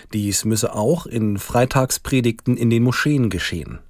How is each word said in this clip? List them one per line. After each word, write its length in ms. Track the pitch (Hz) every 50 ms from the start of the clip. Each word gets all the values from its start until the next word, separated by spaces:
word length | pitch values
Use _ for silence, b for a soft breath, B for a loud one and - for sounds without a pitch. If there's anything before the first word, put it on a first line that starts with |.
| B B B
Dies 320 | 107 104 101 95 - -
müsse 300 | 110 110 101 117 - -
auch 320 | 107 107 123 170 170 -
in 320 | - - 117 110 107 101 98
Freitagspredigten 1200 | - - - 120 127 127 - 135 131 - - - - - 139 131 120 120 117 - - 123 123
in 140 | - 120 113
den 120 | 117 117 120
Moscheen 480 | 127 123 - - 151 147 139 120 104
geschehen. 480 | 98 87 - - 92 85 - 57 60 - - -